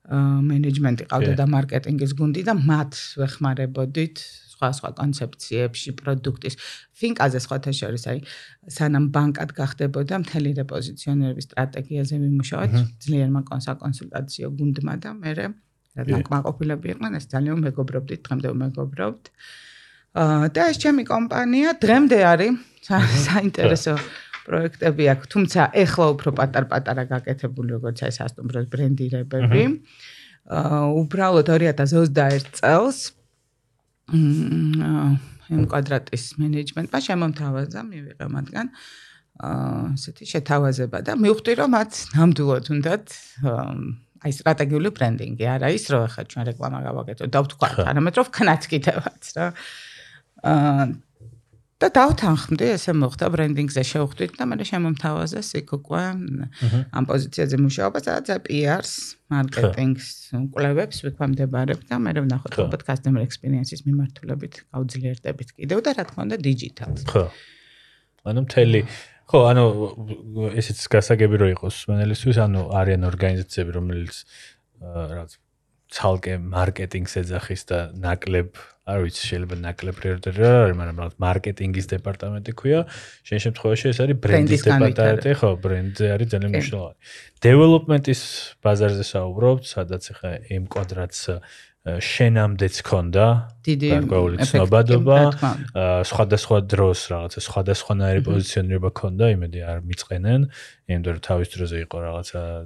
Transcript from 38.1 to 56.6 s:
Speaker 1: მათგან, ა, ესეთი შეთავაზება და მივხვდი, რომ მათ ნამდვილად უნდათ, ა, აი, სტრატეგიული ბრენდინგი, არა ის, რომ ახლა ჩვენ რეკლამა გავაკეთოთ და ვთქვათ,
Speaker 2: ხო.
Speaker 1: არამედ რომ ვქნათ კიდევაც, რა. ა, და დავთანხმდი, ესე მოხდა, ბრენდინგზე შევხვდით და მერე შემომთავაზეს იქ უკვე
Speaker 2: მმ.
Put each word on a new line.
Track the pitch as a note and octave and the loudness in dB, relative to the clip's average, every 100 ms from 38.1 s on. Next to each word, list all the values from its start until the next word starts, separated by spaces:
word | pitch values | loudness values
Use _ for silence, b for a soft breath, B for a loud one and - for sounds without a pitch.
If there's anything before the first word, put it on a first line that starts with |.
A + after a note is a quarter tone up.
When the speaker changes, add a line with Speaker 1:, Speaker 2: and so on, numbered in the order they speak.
| - - | -12 -8
Speaker 1:
მათგან, | C#3 - - B3 B B B B B B | -6 -6 -8 -10 B B B B B B
ა, | _ C2 B1+ C2 B1+ - | _ -8 -4 -4 -4 -4
ესეთი | C3+ - - - | -4 -6 -16 -8
შეთავაზება | E3+ C#3+ D3 C#3 B2+ B2+ F2+ | -6 0 0 2 0 -4 -6
და | - | -4
მივხვდი, | D#3+ G#3 G#3+ G#3+ | 0 2 2 0
რომ | A#3+ C#4 | 0 2
მათ | A#3+ A3 - - | 2 0 -6 -2
ნამდვილად | C#3+ E3 E3+ C#3+ B2+ A#2+ | 4 6 6 2 0 -2
უნდათ, | D3 C#3+ G3+ - - - - | -2 0 -2 -4 -20 -20 -6
ა, | C3+ A#2 - - - A2+ _ _ | -2 -2 -4 -6 -8 -10 _ _
აი, | D#3 | -6
სტრატეგიული | C#3 - D#3 C#3 D3 E3 | -2 0 0 0 0 -2
ბრენდინგი, | - B2+ A2+ - A#2 | -2 -2 -2 -6 -4
არა | A2+ C3 C3 | -4 -2 0
ის, | E3+ - | -2 0
რომ | C#3 | 0
ახლა | A#2 A#2+ | 0 -4
ჩვენ | A2 - A#2 | -12 -6 -6
რეკლამა | A#2 - C2 | -6 -8 -8
გავაკეთოთ | C2 - - G#2 - | -8 -8 -10 -10 -2
და | C#3 | 0
ვთქვათ, | C#3 - D3 | -2 0 -2
Speaker 2:
ხო. | - | 0
Speaker 1:
არამედ | F#2 C#3 D#3+ | 2 2 2
რომ | F3 B3 | 2 0
ვქნათ | - G#3 D#3+ | 2 2 2
კიდევაც, | - D#3 C3 F3 - - - | 0 -2 0 -2 -4 -10 -16
რა. | - F3 E3+ B B B B B B _ _ | -6 -6 -6 B B B B B B _ _
ა, | - D3+ C#3+ C#3 C3 A#2 _ _ - - _ _ _ _ | 2 4 4 4 0 -2 _ _ -20 -20 _ _ _ _
და | - | 4
დავთანხმდი, | - C4+ - G#3 D#3 - D#3 A3+ | 6 6 4 2 0 0 0 0
ესე | G#3 - | 0 0
მოხდა, | D#3+ C3 - E3+ | 0 0 0 -2
ბრენდინგზე | E3 D3+ C#3+ D3 C3+ | 0 0 0 -2 -2
შევხვდით | B2+ D3+ C#3+ C#3+ F#3 - | -2 -2 -4 -4 -8 -4
და | B3 | -6
მერე | A#3 | -4
შემომთავაზეს | G3+ F#3 E3 D3 D#3+ D3+ E3 E3 - | -4 -2 -2 -2 -4 -4 -4 -6 -6
იქ | - - | -8 -6
უკვე | C#3+ C#3+ - F#3 | -10 -6 -4 -4
Speaker 2:
მმ. | F#3 F3+ - C3 B | -6 -6 -8 -8 B